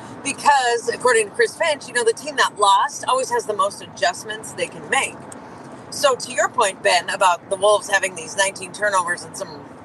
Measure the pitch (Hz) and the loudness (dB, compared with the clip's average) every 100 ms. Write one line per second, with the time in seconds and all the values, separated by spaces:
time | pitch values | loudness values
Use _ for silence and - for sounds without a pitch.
0 | - - 277 - - 427 240 240 233 202 | -16 -10 -8 0 4 6 4 0 -2 0
1 | 494 - - - 440 - 320 285 - 494 | 4 4 2 0 0 2 0 0 -2 0
2 | 226 - 294 269 208 - 202 196 269 - | 0 0 -2 0 0 4 6 6 4 -2
3 | - 262 240 240 214 202 196 - 175 - | -2 0 0 -2 -2 0 -2 -2 -14 -2
4 | 185 - 214 214 214 - - 170 151 262 | 0 0 -8 -10 -10 -8 -8 -8 -2 -2
5 | 208 - - - - - - - - - | -2 -8 -16 -18 -18 -18 -18 -18 -12 0
6 | 277 247 - 254 381 - 202 190 202 175 | 2 2 -2 -2 0 2 0 2 2 2
7 | 185 - 196 175 - 190 202 208 202 196 | 2 2 4 2 -2 0 4 4 2 0
8 | 185 180 160 196 196 190 180 180 208 190 | 0 -6 -6 0 0 -2 -12 -4 0 2
9 | 175 170 160 - 180 147 143 - | 0 -4 -8 -12 -12 -12 -16 -18